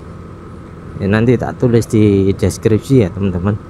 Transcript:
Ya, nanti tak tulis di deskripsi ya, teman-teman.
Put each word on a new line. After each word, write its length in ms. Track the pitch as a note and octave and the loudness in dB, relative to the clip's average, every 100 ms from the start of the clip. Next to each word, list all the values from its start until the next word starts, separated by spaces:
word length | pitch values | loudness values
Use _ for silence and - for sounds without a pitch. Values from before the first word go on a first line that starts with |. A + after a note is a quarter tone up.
| - - - - - - - - - - | -18 -16 -16 -18 -18 -18 -18 -18 -14 -6
Ya, 160 | G2 | 0
nanti 240 | G#2+ A#2 A#2+ | 2 4 2
tak 240 | C2+ - | 0 -2
tulis 240 | B2+ A2+ G#2+ | 2 2 2
di 400 | A2+ G#2+ G2 G2 | 2 4 4 2
deskripsi 720 | F#2+ F#2+ - - G#2+ - C3+ | 2 0 0 0 0 2 2
ya, 80 | F#2 | 2
teman-teman. 400 | F#2 G2 F2 G2 G#2+ - | 0 -2 -2 -2 -4 -6